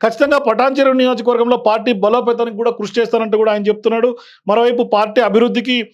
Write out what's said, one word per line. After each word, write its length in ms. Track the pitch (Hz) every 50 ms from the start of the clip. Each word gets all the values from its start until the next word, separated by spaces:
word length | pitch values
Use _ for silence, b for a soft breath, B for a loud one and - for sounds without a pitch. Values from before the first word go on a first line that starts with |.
| -
ఖచ్చితంగా 340 | 226 226 - 294 277 294
పటాన్చెరు 540 | 277 269 240 220 208 247 269 269 294 277 269
నియోజకవర్గంలో 680 | 262 254 254 254 247 220 226 240 240 226 233 240 247
పార్టీ 360 | 233 - 214 214 226 208 254 233
బలోపేతానికి 640 | 190 196 208 226 247 247 240 233 214 233 233 214
కూడా 140 | 202 233 240
కృషి 300 | 233 240 208 202 - 240
చేస్తానంటూ 360 | 226 - - 226 226 214 214
కూడా 140 | 214 220 220
ఆయన 160 | 208 208 196
చెప్తున్నాడు. 500 | 208 208 208 - 226 226 226 226 254 240 B B B B B _
మరోవైపు 360 | 196 208 226 233 240 240 240 233
పార్టీ 380 | 240 220 202 214 208 208 247
అభివృద్ధికి 600 | 233 202 196 226 233 240 196 240 226 269 254 240 220 -